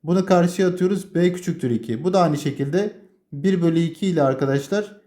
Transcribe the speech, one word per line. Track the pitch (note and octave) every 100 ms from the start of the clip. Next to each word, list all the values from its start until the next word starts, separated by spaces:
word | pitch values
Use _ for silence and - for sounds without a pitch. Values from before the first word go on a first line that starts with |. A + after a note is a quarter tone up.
Bunu | D3+ F3+ F#3
karşıya | F3+ F3 F#3+ F#3
atıyoruz. | F3+ F3+ G3 -
B | E3+ F3+
küçüktür | F3+ - D#3+ C3
iki. | A2+ - A2+
Bu | E3+
da | F#3+
aynı | E3 C#3+
şekilde | D3 - C#3 F3 G#3 - - _ _
bir | C#3+ F3+ F#3
bölü | E3+ E3
iki | E3+ E3 G3
ile | E3
arkadaşlar | C3+ C3 C3+ C#3 C#3 G3+ G#3 -